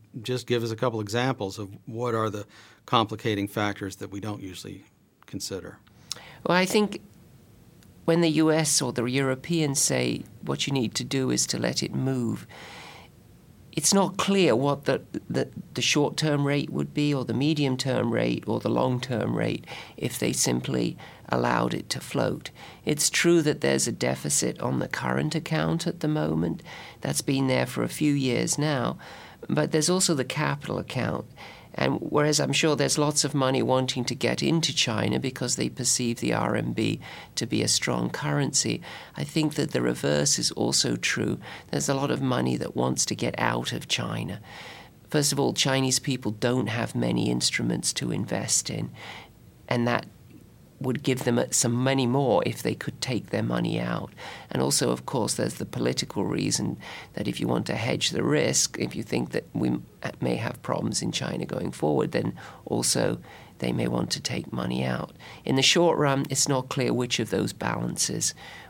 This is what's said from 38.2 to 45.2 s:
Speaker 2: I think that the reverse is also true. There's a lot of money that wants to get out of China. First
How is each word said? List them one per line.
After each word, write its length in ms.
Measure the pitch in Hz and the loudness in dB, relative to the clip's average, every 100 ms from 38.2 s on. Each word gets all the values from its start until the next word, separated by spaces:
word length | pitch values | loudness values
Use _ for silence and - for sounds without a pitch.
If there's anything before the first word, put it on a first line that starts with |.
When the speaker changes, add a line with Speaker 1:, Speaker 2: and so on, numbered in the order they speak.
| 147 147 135 127 117 113 - - - - | -2 0 0 0 0 -2 -6 -14 -12 -8
Speaker 2:
I 80 | |
think 300 | 143 165 151 147 | -4 0 0 0
that 160 | 143 | 0
the 100 | 123 | 0
reverse 560 | 120 123 139 147 147 - | 0 0 2 2 2 2
is 140 | - | 0
also 420 | - 117 135 123 | 0 0 2 0
true. 460 | 117 - - 107 - - - - | 0 -2 0 0 -2 -6 -16 -6
There's 160 | - 143 | -2 0
a 60 | |
lot 180 | 135 139 | 0 0
of 100 | 127 | 0
money 340 | 135 127 127 123 | 0 2 0 0
that 180 | 131 - | -2 0
wants 280 | 127 127 - | 0 0 -2
to 100 | 110 | -2
get 180 | 117 - | -2 0
out 340 | 117 120 120 | 0 0 -2
of 160 | 120 - | -6 -4
China. 520 | - 117 113 113 98 - - - - - - - | -4 -2 -4 -6 -8 -12 -16 -16 -16 -20 -20 -4
First 220 | 151 | 0